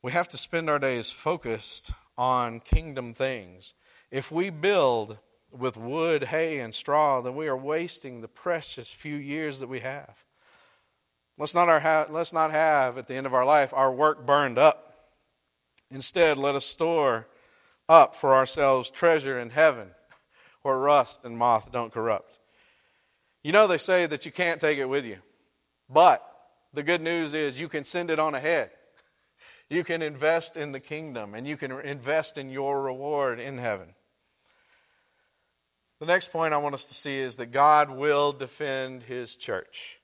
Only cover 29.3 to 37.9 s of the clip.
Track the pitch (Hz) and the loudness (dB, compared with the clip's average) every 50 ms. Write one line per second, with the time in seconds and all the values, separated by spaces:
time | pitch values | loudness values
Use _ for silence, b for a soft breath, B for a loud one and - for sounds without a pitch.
29.3 | b b b b b b b b 147 175 165 - 170 165 160 151 147 135 147 156 | b b b b b b b b -4 -4 -2 -2 -6 -4 -4 -8 -6 -2 0 0
30.3 | 165 165 165 - - 160 147 147 139 135 - - 151 151 160 156 127 117 104 101 | 2 0 -2 -4 -8 -8 -10 -10 -10 -14 -12 -12 -12 -12 -10 -10 -10 -10 -10 -10
31.3 | 104 110 127 143 151 - - 131 131 135 - 143 143 139 117 135 151 156 156 - | -12 -12 -10 -10 -8 -8 -8 -10 -10 -10 -10 -10 -10 -8 -4 -2 -2 -2 -2 -4
32.3 | - 147 135 135 131 135 139 139 139 139 139 135 127 131 139 147 151 147 139 131 | -10 -12 -12 -10 -8 -6 -4 -4 -4 -4 -4 -4 -6 -8 -8 -6 -4 -2 -2 -2
33.3 | 120 117 120 139 139 123 123 117 104 95 90 82 - _ _ _ _ _ _ _ | -4 -6 -10 -12 -10 -6 -4 -6 -6 -6 -8 -18 -20 _ _ _ _ _ _ _
34.3 | _ _ _ _ _ _ _ _ _ _ _ _ _ _ _ _ _ _ _ _ | _ _ _ _ _ _ _ _ _ _ _ _ _ _ _ _ _ _ _ _
35.3 | _ _ _ _ _ _ _ _ _ _ _ _ _ _ 156 160 180 185 180 - | _ _ _ _ _ _ _ _ _ _ _ _ _ _ 0 2 2 2 2 -2
36.3 | - 160 165 160 151 147 147 147 139 127 - - - - - 147 139 135 131 127 | -4 -2 0 0 0 0 -2 -2 -6 -6 -10 -10 -10 -8 -6 -6 -6 -6 -6 -6
37.3 | 120 123 123 120 120 135 143 151 151 151 147 143 | -8 -10 -12 -4 2 4 6 6 6 6 4 2